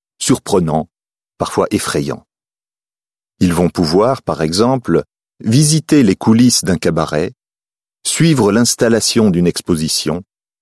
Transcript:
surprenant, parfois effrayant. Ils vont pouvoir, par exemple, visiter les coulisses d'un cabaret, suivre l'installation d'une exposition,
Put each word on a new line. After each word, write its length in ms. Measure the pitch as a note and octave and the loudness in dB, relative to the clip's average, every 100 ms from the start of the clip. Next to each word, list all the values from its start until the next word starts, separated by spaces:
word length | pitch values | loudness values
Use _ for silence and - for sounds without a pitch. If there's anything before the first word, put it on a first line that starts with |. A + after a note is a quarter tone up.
| _ - | _ -6
surprenant, 720 | - B2+ - G2 D#2+ D#2 - _ _ _ _ - | -2 -2 -2 -2 0 -2 -6 _ _ _ _ -10
parfois 280 | - - F#2 | -6 -2 -2
effrayant. 560 | G#2 - D#2 C#2 B1 - _ _ _ _ _ _ _ _ _ _ - | -2 -4 -4 -4 -8 -14 _ _ _ _ _ _ _ _ _ _ -4
Ils 140 | F#2 | -2
vont 160 | E2+ F2 | 0 0
pouvoir, 520 | - E2 F2 A#2 C3 | 0 0 2 2 0
par 200 | - E2 | -4 -4
exemple, 600 | D#2+ F2 A#2+ C3 - E2 - _ _ - | -2 0 0 0 0 -2 -2 _ _ -10
visiter 600 | - B2 D3+ D#3 - D3+ | 0 2 2 0 2 4
les 120 | A2 | 4
coulisses 480 | F#2+ - A2 B2 - | 2 2 4 4 2
d'un 140 | F2+ E2+ | -2 -2
cabaret, 560 | F2+ D#2+ D#2 D2+ F#2 - _ _ _ _ _ _ - | -2 -2 -2 -4 -4 -8 _ _ _ _ _ _ -6
suivre 460 | - E3 C#3 G#2 | 0 2 2 2
l'installation 800 | G#2 A#2+ - A#2 A2+ - - A2 | 2 0 0 0 2 0 2 2
d'une 160 | F2 F2 | 2 0
exposition, 760 | - - D#2+ D#2 - D#2 E2+ - _ _ _ | -2 -2 -2 -2 -4 -4 -6 -10 _ _ _